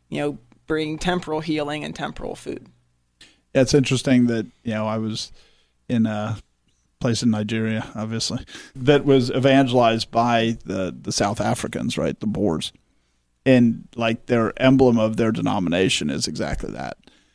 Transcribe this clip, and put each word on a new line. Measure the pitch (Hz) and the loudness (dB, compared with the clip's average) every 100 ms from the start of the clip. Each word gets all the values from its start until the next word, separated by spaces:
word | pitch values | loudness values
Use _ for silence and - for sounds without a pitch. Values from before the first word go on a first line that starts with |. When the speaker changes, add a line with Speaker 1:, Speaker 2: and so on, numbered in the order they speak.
| _ | _
Speaker 1:
you | 147 | -6
know, | 147 117 _ _ - | -6 -8 _ _ -6
bring | 156 151 156 | -4 -4 -4
temporal | 185 180 151 156 | -4 -4 -4 -6
healing | 156 151 147 151 | -4 -4 -4 -6
and | 151 - | -10 -10
temporal | 147 - - - | -10 -10 -12 -10
food. | - - - _ _ _ _ _ - _ _ - | -12 -12 -16 _ _ _ _ _ -20 _ _ 0
Speaker 2:
Yeah, | |
it's | 127 | 4
interesting | 147 131 131 143 127 120 | 2 2 0 2 4 4
that, | 113 - _ | 0 -6 _
you | 117 110 | -6 -4
know, | 107 | -2
I | 110 | -4
was | 110 113 - - _ _ _ _ - | -4 -6 -10 -18 _ _ _ _ -4
in | 120 110 | 0 0
a | 107 107 107 - _ _ _ _ _ | -2 -6 -8 -12 _ _ _ _ _
place | 127 117 | -2 0
in | 123 | 0
Nigeria, | 107 107 113 110 110 - 110 | 0 -2 -4 -2 -4 -6 -8
obviously, | 110 113 - 120 - - - | -8 -6 -6 -6 -10 -20 -20
that | 135 131 143 | -2 4 4
was | 143 135 123 | 6 4 4
evangelized | 131 135 135 131 123 117 113 - | 2 4 6 4 4 4 2 0
by | 117 120 117 113 113 | 0 2 2 0 -2
the, | - 95 90 64 | -6 -4 -4 -6
the | - | -8
South | - 101 107 | -2 -2 -2
Africans, | 104 120 - - 62 - | -2 -2 -4 -6 -4 -2
right, | 76 - | -4 -4
the | 107 | -4
Boers. | 98 98 78 - - _ _ _ _ _ _ 135 | -2 0 -2 -6 -12 _ _ _ _ _ _ 4
And, | 127 117 113 - - | 6 4 0 -8 -4
like, | 117 117 - | -4 -4 0
their | 120 113 - | 0 0 2
emblem | 131 131 127 117 | 4 6 6 4
of | 110 110 | 2 2
their | 113 | 0
denomination | 113 107 104 85 85 95 - 73 | 0 -2 -2 -2 0 2 0 -4
is | 69 - | -4 -6
exactly | 78 71 - - | -6 -6 -6 -6
that. | 53 65 - _ _ _ | -10 -12 -12 _ _ _